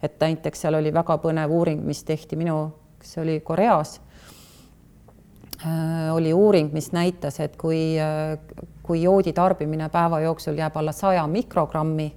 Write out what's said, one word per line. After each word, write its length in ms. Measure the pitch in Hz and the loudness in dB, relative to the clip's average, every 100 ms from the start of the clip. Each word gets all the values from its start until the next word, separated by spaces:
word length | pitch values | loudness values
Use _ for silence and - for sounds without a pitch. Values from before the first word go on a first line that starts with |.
et 160 | 151 - | -8 -2
näiteks 460 | 160 160 151 - 160 | 0 0 -4 -4 0
seal 140 | 156 | 0
oli 140 | 156 | 2
väga 260 | 156 165 156 | 0 0 0
põnev 320 | 165 160 151 | 0 -2 0
uuring, 300 | 165 170 151 147 | 2 2 0 -4
mis 180 | 147 | -6
tehti 360 | - 156 - 156 | -4 -6 -4 -4
minu, 180 | 165 156 151 151 _ - | -2 -2 -4 -8 _ -20
kas 160 | - | -14
see 80 | - | -6
oli 160 | 160 156 156 | -4 -4 -2
Koreas, 540 | 165 220 214 - - - - - - - - - - - - - - - - - - | 0 4 4 2 -8 -20 -20 -20 -20 -20 -20 -20 -20 -20 -20 -20 -20 -20 -20 -20 -10
äh, 480 | 160 165 160 165 160 160 | -6 -4 -2 -2 -2 0
oli 180 | 160 | 2
uuring, 400 | 165 214 196 151 | 4 6 6 2
mis 180 | 156 - 170 | -4 -4 0
näitas, 440 | 175 180 147 - | 0 -2 -8 -6
et 160 | 151 - | -8 -4
kui, 320 | 165 160 160 160 | -2 0 0 0
äh, 380 | 156 156 156 156 - - - - | -2 -2 -4 -6 -10 -18 -18 -20
kui 200 | - 170 | -4 0
joodi 320 | 170 196 185 165 | 4 4 4 2
tarbimine 520 | 185 180 151 156 156 | 2 2 -2 -4 -2
päeva 260 | 170 170 165 160 | 0 2 2 0
jooksul 320 | 160 - 151 | -2 -4 -4
jääb 240 | 156 156 | -4 -2
alla 100 | 156 | -4
saja 360 | 151 196 185 151 | 0 2 2 2
mikrogrammi 840 | 180 247 - 151 160 156 156 151 | -2 -2 -2 -2 0 -2 -2 -4